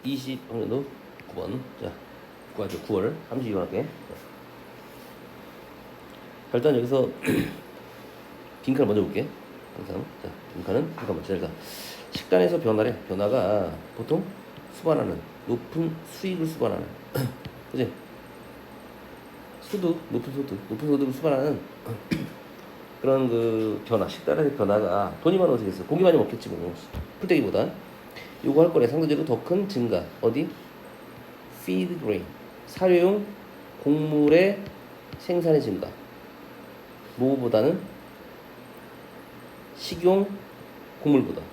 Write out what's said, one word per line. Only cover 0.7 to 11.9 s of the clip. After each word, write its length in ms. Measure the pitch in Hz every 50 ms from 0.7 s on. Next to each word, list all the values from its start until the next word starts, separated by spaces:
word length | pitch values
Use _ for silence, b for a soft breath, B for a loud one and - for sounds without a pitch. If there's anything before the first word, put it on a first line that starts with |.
| 117 135 143 - - - - - - - -
구 100 | - -
번. 280 | 90 87 87 107 131 131 127 - -
자, 100 | 104 98 - - - - - - - - - - - - -
구, 120 | - 104
아, 20 |
저 100 | 95 - 85
구월 340 | - - 110 95 95 117 160 - - -
삼십이 260 | 113 131 127 113 104
학기. 220 | 95 87 82 -
자, 80 | 104 143 160 - - - - - - - - - - - - - - - - - - - - - - - - - - - - - - - - - - - - - - - - - - - - - - - - - - - - -
일단 200 | 120 123 151 139
여기서 320 | 120 120 123 135 135 123 - - - -
<clears throat> 1400 | - - - - - - - - - - - - - - - - - - - - - - - - - - - -
빈칸을 220 | - 131 139 139
먼저 140 | 196 208 208
볼게. 240 | 185 - - 101 131 156 - - - - - - - - -
항상. 260 | - - - - 95 - - - -
자, 60 | - - - - - - -
빈칸은 320 | - 87 95 95 123 165 160 -
빈칸 180 | - 120 104 92
먼저. 240 | 80 - - 98 87
자, 100 | 82 82 80 B B B B B B B